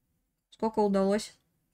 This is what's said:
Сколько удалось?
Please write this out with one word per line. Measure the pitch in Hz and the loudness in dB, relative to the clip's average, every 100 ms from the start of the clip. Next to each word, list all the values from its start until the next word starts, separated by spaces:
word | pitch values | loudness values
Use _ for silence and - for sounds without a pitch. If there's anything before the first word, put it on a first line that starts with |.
| _ _ _ _ _ | _ _ _ _ _
Сколько | - 220 220 | -8 -6 0
удалось? | 208 196 196 208 - - _ _ _ | 0 2 0 0 -4 -16 _ _ _